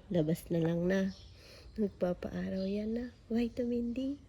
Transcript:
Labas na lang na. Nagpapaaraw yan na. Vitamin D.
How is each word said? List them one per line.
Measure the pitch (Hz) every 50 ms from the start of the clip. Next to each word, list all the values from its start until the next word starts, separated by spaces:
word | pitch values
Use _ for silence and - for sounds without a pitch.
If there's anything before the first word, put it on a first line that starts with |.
| - -
Labas | 202 175 151 156 170 - - -
na | 170 170
lang | 160 165 170 170 175 180
na. | 190 190 190 196 190 - - - - - - - - - - - -
Nagpapaaraw | - 214 196 - - - 180 180 - - - - 180 180 190 190 190 190
yan | 190 202 208 214 220 226
na. | 233 247 247 - - - -
Vitamin | 220 233 240 226 226 - 247 240 240 240 240 233
D. | 233 254 262 269 285 294 -